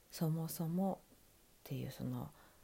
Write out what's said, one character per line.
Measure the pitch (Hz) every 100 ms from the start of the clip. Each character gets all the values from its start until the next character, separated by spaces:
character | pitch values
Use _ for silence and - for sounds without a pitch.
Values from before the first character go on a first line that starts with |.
| -
そ | - 160
も | 160 160
そ | - 160
も | 175 190 - - - - - - -
っ |
て | -
い | 131 127
う |
そ | -
の | 127 123 151 - - -